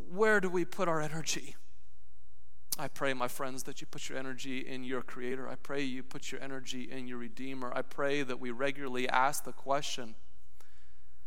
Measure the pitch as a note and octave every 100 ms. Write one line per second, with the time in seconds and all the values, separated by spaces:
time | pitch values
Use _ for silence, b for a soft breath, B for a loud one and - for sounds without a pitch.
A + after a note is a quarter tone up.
0 | - F3 A3 G#3+ F#3 F3+ E3+ - F3+ D#3+
1 | D3+ D#3 - - - - - - - -
2 | - - - - - - - - C#3 -
3 | C#3 C3 B2 - C#3 C3 C3+ C#3 D3+ D3+
4 | - C3+ C3 B2+ C3+ C3 C3 C3 B2+ B2+
5 | A#2+ C3 B2 C3 B2 B2+ - C#3+ C#3 B2+
6 | B2+ D3+ - C3 C3+ C3+ C3 B2+ B2 C3
7 | B2 B2 A#2+ A2 C3 C3+ B2 C3 B2+ -
8 | C#3+ C#3+ C3 B2+ B2+ A#2 C#3 C3+ C#3 B2
9 | B2 B2+ C3 D3+ - - C3 C#3 C#3+ -
10 | A#2 - - - - - - - - -
11 | - -